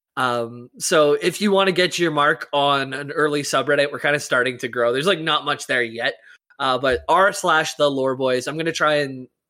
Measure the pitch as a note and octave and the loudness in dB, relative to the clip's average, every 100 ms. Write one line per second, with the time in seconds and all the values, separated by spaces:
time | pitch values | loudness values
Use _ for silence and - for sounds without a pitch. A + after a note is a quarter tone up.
0 | _ - B2+ A#2+ A#2 A#2+ B2 B3 - E3 | _ -4 -2 -2 -4 -10 -18 -8 0 4
1 | D3 D3 F3 - G3+ F#3+ F#3+ F3 F3+ - | 4 4 0 0 2 4 2 2 0 0
2 | E3+ D3+ D3 D#3 - C#3+ C#3+ C#3 C3+ C3+ | 0 2 2 0 -2 0 2 2 -2 -8
3 | C#3+ D#3 D3 D3 C#3+ C#3 C#3 C#3+ C#3+ C3 | -6 -2 0 0 -2 -2 0 2 0 0
4 | D3+ D3 - B2+ B2+ B2 B2 A#2+ A#2 C3 | -2 -2 0 0 0 -2 -6 -2 0 0
5 | E3+ F3 D#3+ D3+ C#3+ C#3 - B2+ A#2 A2+ | 0 0 0 -2 -2 -6 -4 -2 -2 -4
6 | B2+ - - - _ - C3+ B2+ C3 A#2+ | -6 -6 -14 -20 _ -6 -2 0 0 0
7 | - E3+ G3 F#3 F3+ D#3 D#3 - D3 C3+ | 2 4 4 2 0 2 0 0 0 2
8 | C3 C3 C3 B2+ C3+ D#3 E3 - D#3 D3 | -2 0 0 0 -2 -6 -4 0 2 2
9 | C#3 C3 B2+ _ _ | -2 -8 -16 _ _